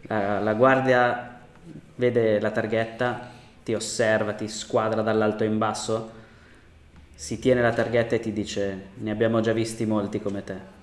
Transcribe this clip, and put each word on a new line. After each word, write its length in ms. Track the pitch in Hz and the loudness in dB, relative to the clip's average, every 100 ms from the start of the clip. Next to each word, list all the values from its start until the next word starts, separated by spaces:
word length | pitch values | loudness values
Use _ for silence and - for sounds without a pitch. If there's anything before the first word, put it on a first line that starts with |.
La, 360 | - 107 101 101 | -6 -2 -2 0
la 140 | 107 107 | 0 4
guardia 840 | 131 131 127 123 123 113 - - - - 170 156 - - | 6 6 4 4 4 0 -8 -16 -20 -20 -20 -20 -16 -2
vede 440 | 123 117 110 107 | 2 4 4 2
la 100 | 110 | 2
targhetta, 800 | 113 110 113 113 - 123 123 - - - - | -2 0 -2 -2 -2 -4 -4 -10 -18 -20 -12
ti 120 | - 107 | -4 -4
osserva, 580 | - - 110 110 104 | -2 0 2 2 0
ti 140 | 104 107 | -4 -8
squadra 560 | - - 120 110 113 | -8 -2 0 2 0
dall'alto 400 | 110 110 107 107 | 2 2 2 2
in 160 | 110 107 | 0 0
basso, 520 | 110 107 - 110 113 - - - - - - - - - - | 0 -2 -4 -4 -6 -16 -20 -20 -20 -20 -20 -20 -20 -20 -20
si 240 | - - 113 | -16 -10 -2
tiene 240 | 127 123 | 2 4
la 100 | 117 | 4
targhetta 420 | 117 113 117 113 113 | 2 2 2 2 0
e 40 | |
ti 140 | 110 | 0
dice: 540 | 104 101 104 98 95 95 - | -4 -4 -2 -4 -4 -12 -8
"Ne 160 | 107 | -6
abbiamo 300 | 107 113 113 | 0 2 2
già 120 | 110 | 2
visti 320 | 110 110 - 110 | 0 -2 -2 -2
molti 340 | 104 98 104 | 0 -2 -4
come 240 | 101 98 | -6 -6
te. 360 | - 95 - - | -8 -12 -14 -20